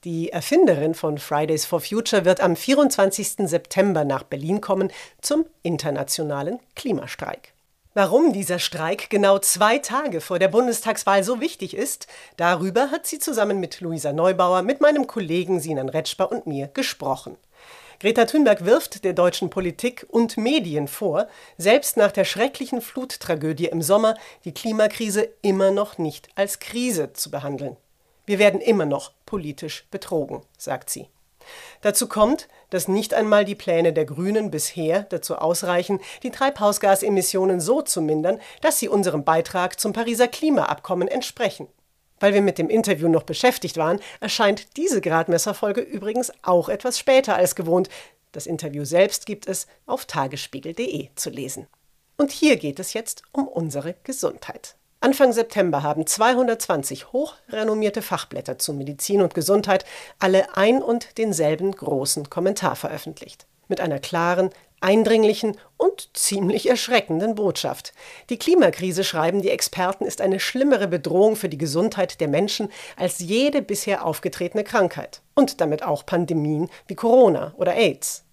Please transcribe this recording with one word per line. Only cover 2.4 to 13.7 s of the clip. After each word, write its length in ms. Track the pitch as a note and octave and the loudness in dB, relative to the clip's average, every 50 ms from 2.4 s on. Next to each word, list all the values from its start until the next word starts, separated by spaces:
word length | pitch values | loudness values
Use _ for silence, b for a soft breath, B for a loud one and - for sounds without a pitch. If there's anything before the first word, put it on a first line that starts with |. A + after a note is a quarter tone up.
am 140 | - F3+ E3+ | 4 2 2
vierundzwanzigsten 920 | E3+ - - C4+ C#4 D4 C4+ - - G3 G3 F#3+ - G3+ - - - G3+ E3+ | 2 2 2 4 4 4 4 4 4 2 2 2 0 -4 -6 -2 -2 -2 0
September 560 | D#3 E3+ - - - G3 F#3+ G3+ F#3+ D#3+ D3 | 0 -2 -4 -2 0 2 2 4 4 2 2
nach 200 | C#3+ C3+ C3 - | 0 0 -2 -4
Berlin 360 | _ - C#3 C#3 D#3+ F#3+ G#3 | _ -8 -8 -2 -2 -2 -2
kommen 320 | G#3 - G3 F#3+ G3 F#3+ B B B B B B | 0 -2 0 0 0 -2 B B B B B B
zum 240 | - - D4 D#4 D#4+ D#4+ _ _ | -4 -2 0 0 0 -2 _ _
internationalen 960 | _ E3+ E3+ D3 - D#3+ C#3+ C#3+ C#3 C#3 - - D#3+ D3+ D3 C#3+ C#3 D#3+ A3 B3 _ _ _ | _ -4 -4 -4 -4 -4 -4 -4 -4 -4 -4 -4 -4 -4 -4 -4 -4 -6 -6 -8 _ _ _
Klimastreik. 800 | - - C#4 G#3 - - C#3 - - - - - - _ - _ _ _ _ _ _ _ _ _ | -10 -4 -4 -4 -4 -4 -8 -12 -10 -10 -10 -10 -12 _ -20 _ _ _ _ _ _ _ _ _
Warum 400 | G#3 G3 F#3 F#3 B3+ D#4+ E4 G#3+ | 0 2 4 4 4 4 4 2
dieser 240 | G3 G3 D3+ F3+ F3 | 0 -2 -4 -4 -2
Streik 540 | - - - D#3+ D#3 D#3+ F#3+ G#3 - - | -4 -6 -4 -4 -4 -4 -4 -4 -6 -2
genau 260 | - G3+ G3+ G3 G3 G3 | 0 2 6 6 4 4
zwei 400 | G3 - - F3+ G#3 G#3+ A3+ C#4+ | 4 0 0 4 4 4 4 2
Tage 420 | C#4 - G#3+ C4 D4+ C#4+ F#3 D#3+ | 0 -2 -4 -2 -2 -2 -6 -6
vor 200 | - - F#3 F3 | -6 -4 0 2
der 80 | F#3 F#3+ | 2 4
Bundestagswahl 760 | E3 A3+ B3 B3 A#3 A3+ - A3+ A3 A3+ - - G3 G3+ F#3+ | 4 4 2 2 0 -2 -2 -4 -4 -2 0 2 2 2 2
so 160 | F#3+ B3+ A#3 | 0 -2 -2
wichtig 360 | A#3+ E4 - - G3 F3+ - | -2 -6 -6 -6 -10 -10 -6
ist, 320 | - A#3 C#4+ - - - B B B B B B | -6 -6 -6 -6 -10 -12 B B B B B B
darüber 540 | - E3+ F3 F3+ E3 E3+ F#3+ F3+ A3+ C4+ C#4+ | -2 0 2 2 2 0 0 0 0 0 0
hat 160 | C4+ E4+ - | -2 -6 -6
sie 140 | - - D4 | -6 -8 -6
zusammen 400 | - - C#4+ A3 G#3 G#3 G3+ G3 | -6 -4 0 0 0 2 0 -2
mit 200 | F#3 D#3+ | -4 -6